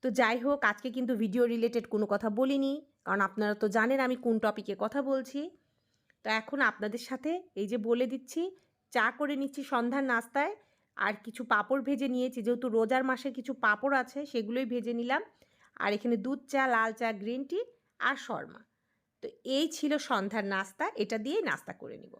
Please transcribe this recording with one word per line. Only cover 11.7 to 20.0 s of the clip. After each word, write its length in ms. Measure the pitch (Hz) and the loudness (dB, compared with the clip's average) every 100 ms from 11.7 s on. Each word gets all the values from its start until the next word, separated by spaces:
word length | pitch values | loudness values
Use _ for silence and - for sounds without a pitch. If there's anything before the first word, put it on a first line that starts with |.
| 269 | 0
ভেজে 260 | 262 277 277 | 0 0 0
নিয়েছি, 320 | 254 254 254 | 0 0 -2
যেহেতু 260 | 208 247 254 | -2 0 2
রোজার 340 | 220 220 254 | 2 4 2
মাসে 260 | 262 254 277 | 2 0 -2
কিছু 220 | 247 247 262 | -6 -8 0
পাঁপড় 320 | 226 208 262 277 | 2 2 2 0
আছে 220 | 254 277 285 | 0 -6 -4
সেগুলোই 400 | 240 208 240 262 | -4 -2 -2 -2
ভেজে 280 | 247 220 | -2 -2
নিলাম। 280 | 233 240 277 427 _ _ _ _ - | -4 0 -2 -2 _ _ _ _ -4
আর 120 | 196 | -2
এখানে 220 | 208 240 233 | 0 2 0
দুধ 220 | 247 277 - | 0 -4 -2
চা, 140 | 277 269 | 0 4
লাল 240 | 233 226 | 4 2
চা, 160 | 220 233 | 0 -4
গ্রিন 280 | 214 208 254 277 | -2 -4 -4 -4
টি 120 | 359 480 _ _ _ | -4 -6 _ _ _
আর 160 | 233 269 | -2 -2
শর্মা, 440 | - 214 - - _ _ _ _ _ _ | -4 -6 -6 -16 _ _ _ _ _ _
তো 40 | - - - 269 | -14 -12 -2 0
এই 100 | 320 | 0
ছিল 200 | 320 294 | 0 0
সন্ধ্যার 460 | 294 | 0